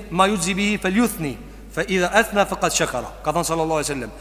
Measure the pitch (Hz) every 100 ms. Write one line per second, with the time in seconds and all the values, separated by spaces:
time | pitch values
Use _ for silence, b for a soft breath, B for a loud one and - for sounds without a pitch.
0 | - 165 190 208 170 196 208 208 190 190
1 | 240 - 151 110 - B - - 202 190
2 | 175 208 220 208 190 185 175 - 160 123
3 | 107 - 151 156 160 165 160 156 139 139
4 | 113 B